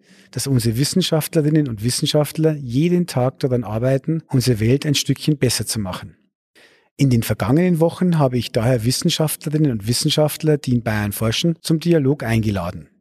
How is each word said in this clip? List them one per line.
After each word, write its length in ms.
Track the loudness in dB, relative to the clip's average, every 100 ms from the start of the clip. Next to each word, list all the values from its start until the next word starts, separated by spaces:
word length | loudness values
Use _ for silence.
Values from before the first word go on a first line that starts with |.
| _ _ _
dass 180 | -8 0
unsere 300 | 0 2 0
Wissenschaftlerinnen 880 | 0 0 2 0 0 0 2 2 0
und 160 | -2
Wissenschaftler 680 | -2 -2 0 0 0 0 0
jeden 540 | 0 -2 0 2 2 0
Tag 320 | 0 -2 -2
daran 240 | -2 -2
arbeiten, 600 | -2 -2 0 0 0 -4 -2
unsere 320 | 0 2 2
Welt 260 | 2 2 2
ein 100 | -2
Stückchen 420 | 0 -2 0 0
besser 280 | 0 0 -4
zu 140 | -6
machen. 360 | -6 -8 -12 -20 _ _ _ _ _ _ _ 0
In 120 | 2
den 140 | 2
vergangenen 560 | 0 -2 2 2 2 2
Wochen 400 | 0 0 0 2
habe 180 | 2 0
ich 140 | -2
daher 340 | -2 0 2 0
Wissenschaftlerinnen 840 | -2 -2 0 -2 -4 -4 0 0
und 160 | 0 -2
Wissenschaftler, 720 | -2 0 2 0 0 0 0
die 160 | 0 -2
in 80 |
Bayern 280 | 0 -2 -2
forschen, 460 | -2 -2 0 -2 -2
zum 180 | -2 -2
Dialog 440 | 2 2 2 0
eingeladen. 680 | 0 0 0 -2 -4 -8 -16 _